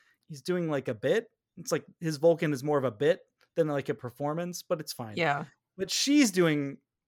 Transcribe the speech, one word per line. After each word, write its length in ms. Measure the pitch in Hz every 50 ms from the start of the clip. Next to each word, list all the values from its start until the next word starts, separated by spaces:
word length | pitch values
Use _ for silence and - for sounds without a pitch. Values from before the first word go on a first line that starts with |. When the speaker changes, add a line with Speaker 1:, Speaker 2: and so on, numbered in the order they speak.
| _ _ _ _ _ -
Speaker 1:
he's 120 | 160 135 -
doing, 280 | - 180 180 175 160
like, 160 | 151 139 131
a 80 | - 123
bit. 360 | 104 - 135 170 220 233 - _ _ _ _ _ -
It's 140 | 165 - 165
like 120 | 151 - - - -
his 160 | 170 160 156
Vulcan 360 | 139 143 170 170 160 175 156 147
is 100 | 131 131
more 160 | 151 151 143
of 60 | 131
a 80 | 127 110
bit 280 | 104 143 151 180 - - _ _ _ _ _ -
than, 100 | - 165
like, 220 | 156 147 143 135 -
a 60 | 143
performance, 680 | - - 123 - - 143 143 151 165 175 175 175 - -
but 160 | - 185 160
it's 120 | 156 - -
fine. 240 | - - 110 104
Speaker 2:
Yeah. 300 | - 170 156 143 143 170 - _ _ _ _ _
Speaker 1:
But 140 | - 190 170
she's 400 | - - - 269 285 294 285 220
doing, 460 | 180 185 175 165 151 147 143 139 139 - _ _ _ _ _